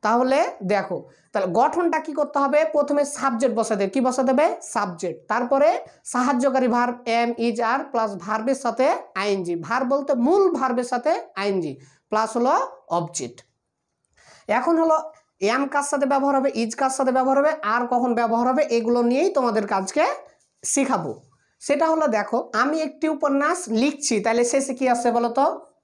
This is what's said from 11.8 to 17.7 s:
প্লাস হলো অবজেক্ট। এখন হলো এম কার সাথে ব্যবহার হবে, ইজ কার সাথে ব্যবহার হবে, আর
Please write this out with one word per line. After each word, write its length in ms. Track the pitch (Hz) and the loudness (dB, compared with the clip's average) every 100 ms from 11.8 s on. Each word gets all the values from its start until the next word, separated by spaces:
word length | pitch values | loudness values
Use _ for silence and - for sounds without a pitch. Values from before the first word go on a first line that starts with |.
| - _ _ | -18 _ _
প্লাস 280 | 214 220 233 | -2 0 0
হলো 160 | 247 349 523 - - | 2 2 0 -10 -4
অবজেক্ট। 580 | 170 165 - 123 - _ _ _ _ _ _ _ _ - - - | -4 -4 -8 -10 -14 _ _ _ _ _ _ _ _ -20 -20 -2
এখন 300 | 220 254 330 | -2 2 2
হলো 200 | 320 311 - - _ _ | 4 2 0 -16 _ _
এম 280 | 196 247 277 | -2 0 0
কার 160 | 285 | -2
সাথে 220 | 277 285 269 | -2 -2 2
ব্যবহার 300 | 277 277 277 | 2 2 2
হবে, 160 | 269 220 | 0 -2
ইজ 200 | 226 - | -4 -2
কার 140 | 269 | -2
সাথে 220 | 262 262 | 0 0
ব্যবহার 260 | 254 254 269 | 2 2 2
হবে, 140 | 294 311 | 2 0
আর 240 | 208 | -2